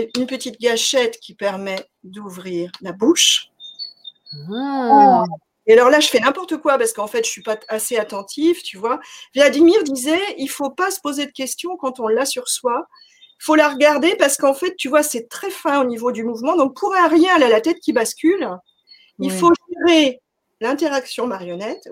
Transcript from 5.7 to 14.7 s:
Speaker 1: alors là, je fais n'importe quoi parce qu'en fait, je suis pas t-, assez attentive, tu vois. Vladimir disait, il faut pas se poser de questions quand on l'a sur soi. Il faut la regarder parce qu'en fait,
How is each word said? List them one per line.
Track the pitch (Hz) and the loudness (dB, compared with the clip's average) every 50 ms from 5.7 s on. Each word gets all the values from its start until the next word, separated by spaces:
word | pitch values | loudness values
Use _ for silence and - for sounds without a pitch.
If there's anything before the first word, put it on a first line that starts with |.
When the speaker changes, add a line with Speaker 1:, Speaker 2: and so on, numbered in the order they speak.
| 220 | 6
Speaker 1:
alors | 240 247 254 | 6 8 6
là, | 294 302 | 6 4
je | 302 - | 4 2
fais | - 240 | 0 2
n'importe | 220 254 285 381 359 359 320 302 | 2 2 -2 -2 -6 -8 -8 -4
quoi | - 294 269 262 | 0 0 0 2
parce | 233 226 - | 0 -2 -4
qu'en | - 208 214 | -6 -8 -6
fait, | - 233 226 | -4 -4 -4
je | - | -4
suis | - 208 | -6 -8
pas | 180 220 220 214 | -6 -6 -6 -6
t-, | - - | -6 -8
assez | 220 220 214 - 247 220 | -6 -6 -6 -4 -4 -4
attentive, | 214 214 214 196 202 - - - 302 330 349 - | -4 -4 -8 -12 -12 -12 -8 -2 0 0 0 0
tu | - - - 185 | -4 -12 -14 -8
vois. | 202 233 269 311 - - - - - _ _ | -6 -4 -4 -6 -6 -14 -20 -20 -20 _ _
Vladimir | 262 285 277 233 285 330 330 370 440 349 | 4 4 4 6 6 6 6 6 6 2
disait, | 285 269 254 247 294 311 359 392 415 - 339 | 0 -4 -6 -2 -2 0 0 -2 -4 -6 -8
il | 277 277 | -8 -8
faut | - - 285 269 | -6 -6 -8 -8
pas | 277 - 359 392 | -4 -4 -4 -4
se | 370 - | -4 -6
poser | - 294 277 277 285 | -6 -6 -6 -6 -6
de | 285 | -8
questions | - - 269 254 - - - 349 370 349 | -8 -10 -8 -8 -8 -10 -10 -10 -10 -6
quand | - 262 254 262 | -6 -8 -6 -4
on | 226 214 | -2 -2
l'a | 220 240 277 | 0 0 0
sur | 269 - 254 247 - | -2 -4 -8 -6 -8
soi. | - - - 247 233 269 339 - _ _ _ _ _ _ - _ _ _ | -8 -4 -4 -4 -4 -4 -6 -10 _ _ _ _ _ _ -20 _ _ _
Il | - | -2
faut | - 311 | 2 4
la | 302 302 294 | 4 4 2
regarder | 277 254 285 302 294 277 254 339 403 - | 2 2 2 4 4 4 2 0 2 2
parce | 320 277 277 - | 2 0 0 0
qu'en | - 277 269 | 0 0 0
fait, | 277 349 370 | 0 -4 -6